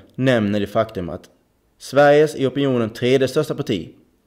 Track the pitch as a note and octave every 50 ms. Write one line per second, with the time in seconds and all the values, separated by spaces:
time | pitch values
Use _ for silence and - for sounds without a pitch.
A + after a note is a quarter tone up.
0 | - _ _ - C3 C3+ B2+ A2+ G#2+ G2+ G#2 G#2 G2+ - - A2+ G#2+ G#2+ - G2
1 | F2+ D#2+ D2+ F#2 - _ _ _ _ _ _ _ _ _ _ _ - - B2+ C3+
2 | D3 C#3+ D3 D3 D#3 D3 D3+ - C3+ B2+ B2+ C#3 C#3+ C#3 B2+ A#2+ A2+ G#2+ G#2+ -
3 | B2 B2 C3 C3 C3 B2+ - D#3 D3 - D3 C3 C#3 - A2 F2 D#2+ - - _
4 | _ _ _ _ _